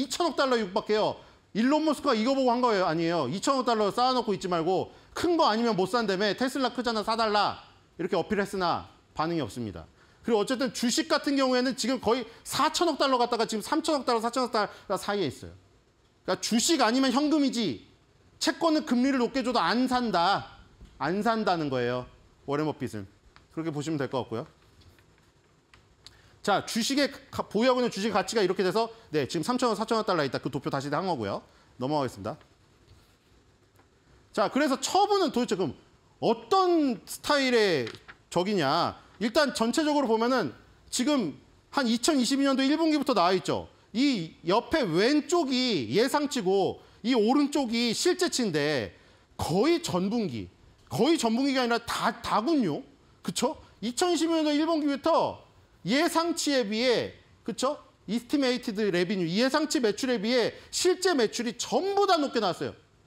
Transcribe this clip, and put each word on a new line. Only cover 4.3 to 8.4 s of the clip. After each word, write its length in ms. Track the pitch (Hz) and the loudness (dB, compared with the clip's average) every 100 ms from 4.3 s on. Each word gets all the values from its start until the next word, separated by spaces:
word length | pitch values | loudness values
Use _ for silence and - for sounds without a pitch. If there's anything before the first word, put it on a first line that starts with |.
있지 160 | 190 185 | -4 -2
말고 420 | 175 160 180 117 - - | -2 0 -2 -4 -12 -14
큰 240 | - 339 330 | -4 0 4
거 100 | 269 | 2
아니면 280 | 220 233 180 | 2 0 0
못 100 | 185 | 0
산다며 480 | 240 214 190 208 | 0 0 0 0
테슬라 400 | 185 254 285 247 | 0 -2 -2 -4
크잖아 300 | 247 240 220 | -2 -4 -4
사달라 600 | 202 226 220 208 170 95 - - _ - | -2 -2 2 2 0 -2 -14 -20 _ -8
이렇게 160 | 170 180 | -2 -2
어필했으나 760 | 160 202 | 0 -2